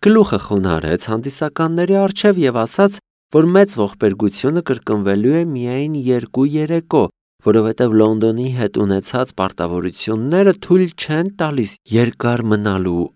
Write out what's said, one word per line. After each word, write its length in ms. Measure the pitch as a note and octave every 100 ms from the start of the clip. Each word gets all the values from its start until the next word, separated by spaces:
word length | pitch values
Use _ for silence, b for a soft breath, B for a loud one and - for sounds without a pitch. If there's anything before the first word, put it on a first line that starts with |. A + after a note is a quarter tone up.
գլուխը 360 | G#3 A3 G3+ G#2
խոնարհեց 640 | - G2+ F#2 D#2+ D#2 F2+
հանդիսականների 920 | - A2+ C3 - D3+ - D#3+ E3 F3+ G3
առջև 460 | G3 G3 G#3 F#3
և 180 | C#3 A#2+
ասաց, 400 | A#2 - G3 G3+ _ _ _
որ 140 | D#3 E3
մեծ 220 | F#3 G3+
ողբերգությունը 880 | G#3+ G3+ - G#2+ G2 G#2+ - C3+ E3+
կրկնվելու 720 | E3 A#2 - G#2+ G2 G2+ A#2
է 100 | D#3+
միայն 480 | E3+ C3+ A#2+ B2+ D3+
երկու 480 | D3+ B2+ B2 - B2
երեկո, 560 | C#3 D3+ D3+ E3+ E3 D#3 C#3 - _ _ -
որովհետև 480 | A2 A2 A2 B2 G#2+
Լոնդոնի 520 | A2 A2 A2+ A2+ C3
հետ 260 | B2+ G#2+ G#2+
ունեցած 560 | G2+ G2 - B2 B2+
պարտավորությունները 1200 | - F#2+ - E2+ F2 F2+ - - A2 B2+ F3 G3 -
թույլ 280 | - F#3 F3+
չեն 400 | - - D#3 F#3
տալիս 400 | G3+ D#3+ C#3 G#2 - -
երկար 580 | A2 A#2 - A#2+ A#2+
մնալու 640 | A2+ G#2+ G#2 F#2+ F#2 F2 F2